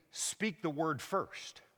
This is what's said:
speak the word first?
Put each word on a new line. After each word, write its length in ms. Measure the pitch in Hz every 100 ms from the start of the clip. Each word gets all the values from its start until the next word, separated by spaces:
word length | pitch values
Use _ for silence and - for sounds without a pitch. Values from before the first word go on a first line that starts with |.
| _
speak 520 | - - - 214 170
the 80 | 170
word 300 | 143 160 143
first? 600 | - 196 - - - - -